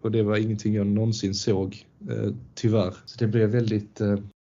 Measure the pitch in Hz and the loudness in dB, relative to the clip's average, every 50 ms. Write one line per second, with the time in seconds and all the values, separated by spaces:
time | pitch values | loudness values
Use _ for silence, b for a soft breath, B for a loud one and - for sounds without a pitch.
0 | - 113 110 113 104 104 107 107 110 110 107 104 - 110 107 104 101 101 101 107 | -4 -2 0 2 2 2 2 2 2 0 -2 -2 0 0 0 2 2 2 2 2
1 | 110 113 110 - - 98 92 - - 120 101 95 98 92 - - - _ _ - | 2 0 0 0 -2 -2 -4 -2 0 0 0 0 0 -4 -6 -10 -18 _ _ -14
2 | 208 196 85 - 110 110 - - - - - - - 113 110 110 95 92 98 - | -10 -8 -6 -4 -4 -4 -4 -6 -10 -18 -6 -2 0 2 2 2 2 0 -4 -8
3 | - - - - 120 110 117 117 110 104 117 123 117 107 110 104 101 - - - | -14 -16 -6 -2 -2 0 2 2 2 2 2 2 0 0 0 -2 -2 -6 -6 -2
4 | 107 101 101 98 104 101 - _ | 0 0 0 0 -2 -8 -16 _